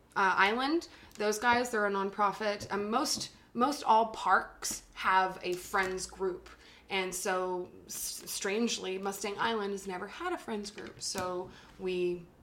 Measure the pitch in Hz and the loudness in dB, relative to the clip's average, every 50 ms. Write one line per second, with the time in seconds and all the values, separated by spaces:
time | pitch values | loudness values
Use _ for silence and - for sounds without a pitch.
0 | - - - - 196 185 180 - 190 202 220 247 262 285 320 339 - - - - | -20 -6 0 2 4 4 6 6 6 4 4 2 2 2 2 0 0 -4 -16 -20
1 | - - - - 208 214 214 214 247 240 240 240 247 240 233 214 208 202 202 196 | -20 -18 -6 -2 0 0 0 2 4 4 4 4 4 2 0 0 2 2 2 0
2 | 196 196 202 - 208 196 190 - 220 208 208 202 - - 202 202 208 208 233 262 | 0 -2 0 2 2 2 2 0 -2 -2 -2 -2 -4 -4 -4 -2 -2 0 0 0
3 | 302 - - - - - - - - - - 233 254 294 285 - - - 220 220 | 2 0 -2 -2 -4 -8 -10 -18 -20 -10 0 2 2 2 2 0 4 6 6 6
4 | 226 220 - - - 180 190 226 - - - - - - - - - - - - | 6 4 -2 -2 4 4 4 4 4 0 -12 -8 -6 -6 -6 -6 -10 -16 -10 -2
5 | - 202 190 190 190 185 180 - - 180 180 175 - - 208 196 185 185 185 180 | 2 4 6 6 4 4 0 -4 -4 -4 -4 -4 -6 -2 0 0 0 0 -2 -4
6 | - - - 185 190 185 175 - - - - - - - - - - - 202 190 | -6 -8 -4 -2 -2 -2 -2 -4 -10 -16 -20 -20 -20 -20 -20 -20 -10 -4 -2 -2
7 | 185 185 180 - - 202 185 185 185 185 180 180 185 - - - - - - - | -2 -2 -4 -2 -2 0 0 0 0 -2 -2 -4 -4 -8 -12 -20 -14 -12 -8 -8
8 | - - - - - 170 - - - 196 202 226 240 220 - - 185 185 185 190 | -6 -6 -8 -10 -10 -8 -8 -4 -2 -2 0 2 2 0 0 -2 -4 -6 -6 -4
9 | 196 196 190 - - 202 202 - - 226 226 214 202 202 202 190 190 196 180 175 | -4 -6 -6 -4 -6 -6 -2 0 0 0 0 0 -2 -2 -4 -6 -6 -8 -6 -6
10 | 202 196 - - 339 370 349 - - - 220 208 202 - - 190 - - - - | -8 -8 -8 -6 -4 -4 -4 -4 -4 -4 -4 -4 -4 -8 -10 -12 -14 -14 -12 -8
11 | - - - 190 180 180 180 180 190 185 - - - - - - 190 185 185 180 | -8 -6 -4 -4 -4 -2 -4 -4 -6 -8 -12 -18 -20 -20 -14 -6 -4 -2 0 0
12 | 180 175 175 175 165 - - - | 0 0 0 -2 -8 -16 -20 -20